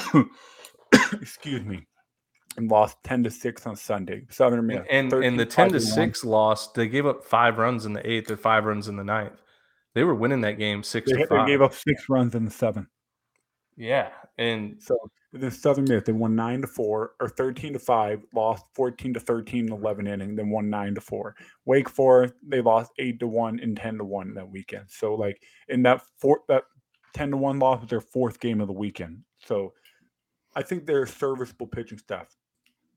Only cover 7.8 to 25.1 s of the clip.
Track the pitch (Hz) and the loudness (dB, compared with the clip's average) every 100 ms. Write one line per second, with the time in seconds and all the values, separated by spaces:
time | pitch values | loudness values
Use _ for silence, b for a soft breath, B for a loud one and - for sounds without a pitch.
7.8 | 110 104 - 113 107 107 113 110 107 104 | -4 -6 -4 -4 -4 -2 2 2 2 -2
8.8 | 104 101 98 110 104 - _ _ _ _ | -6 -8 -4 -4 -6 -12 _ _ _ _
9.8 | _ - 170 117 120 135 107 110 104 104 | _ 0 2 2 0 2 0 -2 -2 -4
10.8 | 107 117 123 127 156 147 110 143 135 - | -4 -4 0 2 2 2 4 6 4 4
11.8 | - 143 - 131 120 117 110 - 113 104 | -2 -2 0 2 2 0 -4 -2 -2 -2
12.8 | 95 _ _ _ _ _ _ _ _ - | -8 _ _ _ _ _ _ _ _ -10
13.8 | 117 135 - - - - 117 110 104 107 | -2 -2 -2 -8 -14 -4 -2 -2 -6 -10
14.8 | - 120 107 _ _ 127 131 120 151 139 | -4 -4 -4 _ _ -8 -8 0 0 2
15.8 | 135 113 107 110 113 110 117 127 135 - | 2 2 2 0 0 0 0 -4 -6 -4
16.8 | 107 107 113 - 120 - 131 123 156 139 | -2 -2 -4 -6 -6 -2 -4 -4 -8 -6
17.8 | - 117 104 104 - 113 110 101 - - | 0 2 2 -4 -6 -2 0 -2 -6 -4
18.8 | 127 120 131 120 - 117 110 123 113 104 | -2 -4 -6 -6 -4 -4 -4 -4 -4 -4
19.8 | 107 104 101 101 98 104 107 107 104 104 | -4 -4 -6 -6 -6 -6 -4 -2 -2 -4
20.8 | 101 104 - 104 104 B B B - 135 | -4 -6 -8 -10 -10 B B B 0 2
21.8 | 135 - 131 127 123 - 151 135 117 113 | 2 2 6 6 6 -2 -4 0 4 4
22.8 | 117 - 131 117 120 113 113 117 117 107 | 2 -6 -6 -4 -4 -2 -2 -4 -6 -6
23.8 | 113 110 101 101 92 98 92 95 95 101 | -6 -8 -8 -8 -8 -12 -14 -16 -14 -14
24.8 | 98 - 110 | -16 -6 -2